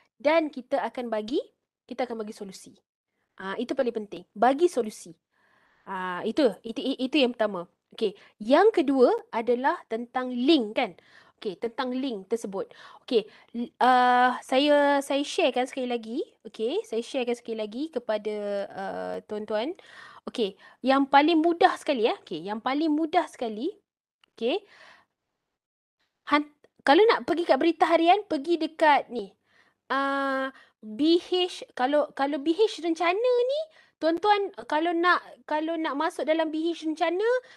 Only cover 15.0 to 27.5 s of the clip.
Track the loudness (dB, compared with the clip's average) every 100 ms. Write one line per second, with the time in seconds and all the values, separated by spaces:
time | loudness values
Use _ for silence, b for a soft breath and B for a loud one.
15 | 0 -4 -2 0 0 0 -2 -4 -6 -6
16 | -6 -8 -8 _ -16 -6 -4 -4 -4 -6
17 | -4 -2 -2 -2 -6 -8 -6 -6 -6 -6
18 | -4 -4 -4 -6 -4 -4 -6 -8 -8 -8
19 | -8 -8 -8 -10 -4 -4 -4 -8 B B
20 | B B -10 -4 -4 B B B 0 2
21 | 4 4 6 4 2 4 2 2 -4 0
22 | 0 -2 -8 -10 -8 -6 -4 -2 0 0
23 | 0 0 -2 -4 -8 -6 -8 -8 _ _
24 | _ _ _ -6 -2 -2 B B B B
25 | B _ _ _ _ _ _ _ _ _
26 | _ _ -2 -2 -2 _ _ _ 4 6
27 | 6 4 0 0 2